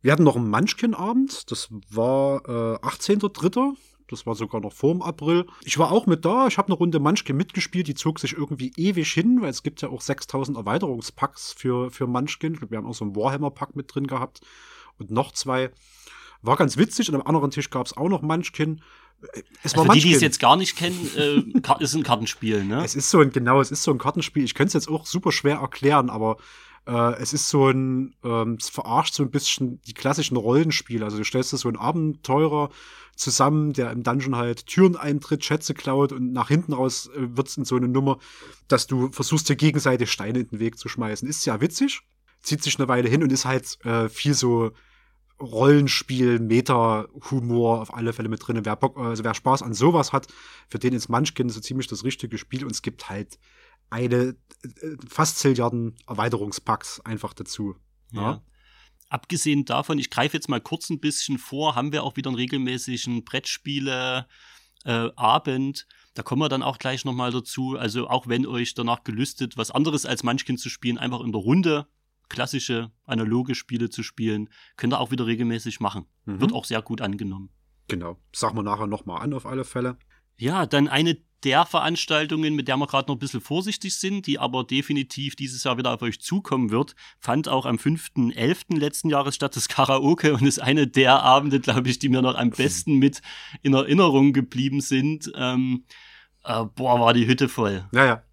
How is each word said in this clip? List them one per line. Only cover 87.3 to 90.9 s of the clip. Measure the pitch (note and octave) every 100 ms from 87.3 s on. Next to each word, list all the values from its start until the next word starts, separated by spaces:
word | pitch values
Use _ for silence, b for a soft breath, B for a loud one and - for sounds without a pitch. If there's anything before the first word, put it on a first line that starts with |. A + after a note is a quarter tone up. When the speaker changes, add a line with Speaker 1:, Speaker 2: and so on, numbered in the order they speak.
| C3 D#3
Speaker 2:
auch | C3 C3+
am | A#2
fünften | - E3 - - A#2+
elften | A#2+ A#2 F3 - D#3+
letzten | D3 - E3
Jahres | C#3+ C#3 -
statt, | C#3+ -
das | -
Karaoke, | - C3+ C3+ C#3 E3+ D3+
und | C3+
ist | C#3 C3+
eine | A#2 D3+
der | C#3